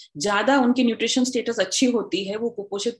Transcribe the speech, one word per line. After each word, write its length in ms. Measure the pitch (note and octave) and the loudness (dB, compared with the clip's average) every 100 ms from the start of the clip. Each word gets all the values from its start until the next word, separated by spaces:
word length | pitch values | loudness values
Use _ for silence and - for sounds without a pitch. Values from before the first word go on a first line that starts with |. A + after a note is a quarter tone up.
| - D3 | -18 -6
ज्यादा, 420 | G3 G3+ A3 C#4 | -2 0 4 4
उनकी 260 | A#3+ B3+ | 4 4
न्यूट्रिशन 400 | A#3+ A3 A#3 C4 | 2 2 0 0
स्टेटस 360 | B3 A#3+ A3+ G3+ | 0 -2 -4 -2
अच्छी 260 | F#3 - B3+ | -2 2 2
होती 380 | A#3 - F#3 | 2 -2 -4
है, 120 | G3 G#3+ | -4 -4
वो 140 | A#3 | -6
कुपोषित 460 | A#3 G3 G3 A#3 A#3 | -6 -8 -6 -6 -6